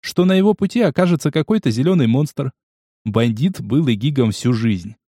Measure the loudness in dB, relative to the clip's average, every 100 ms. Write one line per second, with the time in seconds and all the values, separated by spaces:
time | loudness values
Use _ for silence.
0 | -6 0 2 4 2 0 -2 0 0 2
1 | 0 2 0 -2 0 0 0 0 2 2
2 | 2 2 0 -4 -8 -8 _ _ _ _
3 | -4 0 0 0 -2 -4 -4 -2 0 0
4 | -2 0 0 0 -2 0 0 -2 -6 -18
5 | _